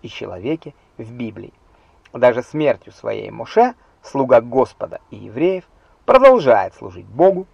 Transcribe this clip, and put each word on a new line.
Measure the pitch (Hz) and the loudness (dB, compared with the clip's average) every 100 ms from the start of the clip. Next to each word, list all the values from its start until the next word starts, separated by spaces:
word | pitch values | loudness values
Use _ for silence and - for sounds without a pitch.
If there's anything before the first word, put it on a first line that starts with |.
и | 110 | -18
человеке | - 104 92 110 160 147 _ _ - | -16 -16 -12 -8 -10 -12 _ _ -20
в | 113 | -20
Библии. | 120 113 101 101 _ _ _ _ _ _ | -12 -12 -12 -20 _ _ _ _ _ _
Даже | - 123 117 | 0 2 2
смертью | 123 151 151 - - | -8 -4 -2 -2 -8
своей | _ 110 107 104 | _ -10 -10 -12
Моше, | 110 117 - 240 240 _ _ | -14 -4 0 0 -2 _ _
слуга | - 139 131 123 | -10 -6 2 2
Господа | 120 127 120 _ - - _ | 2 -2 -2 _ -12 -12 _
и | 104 | -20
евреев, | 101 110 170 190 _ _ _ _ - | -16 -4 -4 -4 _ _ _ _ 0
продолжает | 254 269 247 139 107 95 | 6 6 6 4 2 0
служить | _ 101 92 95 | _ -18 -18 -20
Богу | 113 185 185 190 | 0 0 0 -10